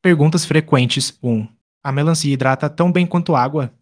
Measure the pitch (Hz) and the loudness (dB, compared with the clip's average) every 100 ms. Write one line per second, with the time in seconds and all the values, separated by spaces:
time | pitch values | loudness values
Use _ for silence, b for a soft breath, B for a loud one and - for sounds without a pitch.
0 | 185 165 151 165 - 156 156 139 123 - | 2 4 2 2 0 0 2 0 2 -2
1 | - _ 123 113 110 _ _ _ 139 135 | -6 _ -4 -4 -4 _ _ _ -6 -2
2 | 151 160 147 135 131 131 147 151 175 180 | 0 0 -2 0 0 0 -4 0 0 2
3 | 175 175 175 147 123 151 123 _ | 0 -2 0 0 0 -2 -6 _